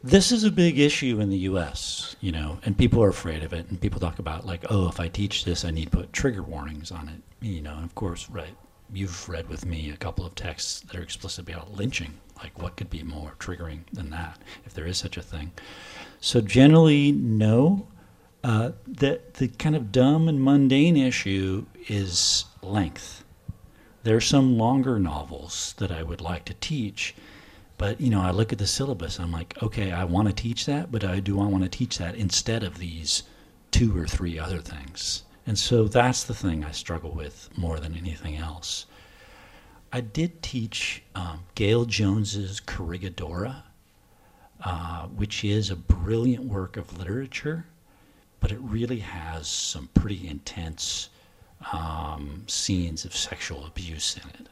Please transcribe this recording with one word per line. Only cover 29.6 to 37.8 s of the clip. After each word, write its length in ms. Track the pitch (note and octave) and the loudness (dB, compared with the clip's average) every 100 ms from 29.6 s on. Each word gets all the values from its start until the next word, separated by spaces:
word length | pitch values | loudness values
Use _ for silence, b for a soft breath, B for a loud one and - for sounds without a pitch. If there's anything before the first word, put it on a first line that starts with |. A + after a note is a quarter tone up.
"Okay, 300 | A2 A2+ G2 | -4 -2 -2
I 120 | F2 | -2
wanna 300 | F#2 F2 G#2+ | 0 2 2
teach 320 | G2+ A#2 A#2+ - | 0 -4 -4 -2
that, 260 | C#3+ E3+ | -2 -2
but 120 | A2+ | -2
I, 160 | G2+ F#2 | -2 -2
do 200 | F#2+ G2 | 0 0
I 60 | G2+ | 2
wanna 240 | G2 F#2 | 2 0
teach 300 | - B2+ - | -2 -4 -2
that 160 | F2 F2 | -6 -2
instead 480 | G2 - - A2+ | 0 0 0 -2
of 160 | G2 D#2+ | -2 -6
these 420 | F2 E2 D#2 - - B B B _ | -8 -6 -2 -2 -4 B B B _
two 260 | - A#2 F#2 | 4 4 2
or 120 | D#2+ | 0
three 320 | - F2 E2 | -2 -2 -4
other 220 | D#2+ F2+ | -6 -6
things?" 640 | D#2+ D#2 C2+ - - - - b - | -8 -14 -14 -8 -6 -6 -8 b -4
And 140 | G2+ | -2
so 280 | - A#2+ G#2+ | 2 4 6
that's 360 | B2 A#2+ B2+ | 6 4 2
the 100 | - | -4
thing 300 | A#2 F#2+ D#2+ | -4 -2 -2
I 80 | D2+ | -4
struggle 400 | D#2 - E2 D#2 | -8 -8 -8 -8
with 440 | E2 D2 - - - | -8 -10 -12 -14 -4
more 240 | E2+ | -4
than 160 | D#2+ | -4